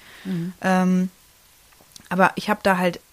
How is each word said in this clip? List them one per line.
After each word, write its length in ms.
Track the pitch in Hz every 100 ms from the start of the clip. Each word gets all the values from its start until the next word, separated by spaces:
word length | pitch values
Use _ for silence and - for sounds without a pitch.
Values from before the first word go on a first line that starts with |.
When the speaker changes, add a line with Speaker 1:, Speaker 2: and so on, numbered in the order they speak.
| - -
Speaker 1:
Mhm. 280 | 190 175 170 -
Speaker 2:
Ähm, 480 | 190 185 185 185 185 - _ _ _ _ _ - _ - -
aber 240 | 180 185 -
ich 120 | 208
hab 120 | 214
da 160 | 196 180
halt 220 | 180 170 _